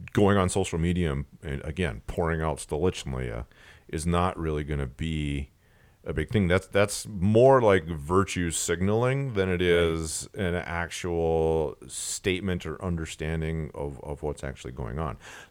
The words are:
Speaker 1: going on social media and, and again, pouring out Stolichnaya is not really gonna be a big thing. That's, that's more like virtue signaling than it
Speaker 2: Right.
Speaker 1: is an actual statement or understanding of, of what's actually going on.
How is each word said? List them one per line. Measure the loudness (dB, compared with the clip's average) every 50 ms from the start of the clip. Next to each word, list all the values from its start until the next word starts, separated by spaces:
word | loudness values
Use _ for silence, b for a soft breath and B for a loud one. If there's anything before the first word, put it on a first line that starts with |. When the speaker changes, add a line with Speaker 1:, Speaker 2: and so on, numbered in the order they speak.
| -16 -4 2
Speaker 1:
going | 4 4 6 6 6
on | 4 2
social | 2 0 -2 -2 -2 0
media | 0 2 2 2 0 0
and, | 0 -2 -4 -8 -12 -14
and | -10 -8 -8 -6 -6
again, | -8 -4 -2 -2 -2 -4 -6 -10 -8
pouring | -4 -2 0 0 0 0
out | -2 -2 -4 -4
Stolichnaya | -6 -6 -4 0 0 0 0 -2 -6 -6 -6 -4 -4 -6 -6 -8 -10 B B B B B B B B B
is | -8 -4 -2
not | 0 2 2 2 0 0 -2
really | -4 -2 -2 -2 -2
gonna | -2 -2 -4 -4 -4
be | -6 -6 -4 -4 -2 -2 -2 -2 -2 -4 -4 -8 b b b b b b b b b b b
a | -6 -4
big | -4 -4 0
thing. | 0 2 4 4
That's, | 4 2 2 2
that's | 2 2 2 2 0 -6 -8 -8
more | -4 0 2 4 6 8 8 8 8 8
like | 8 6 6 4 4
virtue | 0 -6 -6 -2 2 4 4 4 2 0 -2 -2 -2
signaling | -2 -2 -2 -2 0 2 2 2 2 2 2 2 0 -2 -4 -4 -2
than | 0 0 2
it | 2
Speaker 2:
Right. | 2 4
Speaker 1:
is | 4 6 6 4 4 2 0 -2 -4 -6 -8 -8 -10 -6
an | -4 -2 -2 -2
actual | -2 -4 -4 -4 -4 -4 -6 -6 -6 -4 -2 0 0 2 2 2 2 4 4 2 2 0 -2 -4 -8 -14 -14
statement | -12 -10 -8 -8 -8 -2 0 0 0 0 0 -2 -4 -4 -4
or | -6 -8 -6 -4
understanding | -4 -2 -4 -4 -6 -8 -6 -4 -4 -2 -2 -2 -4 -4 -4 -6 -8 -8
of, | -8 -8 -8 -8 -10
of | -10 -10 -10 -6 -6
what's | -6 -6 -6 -8
actually | -10 -10 -10 -12 -12 -10
going | -8 -8 -8 -6 -6
on. | -6 -6 -6 B B B B B B B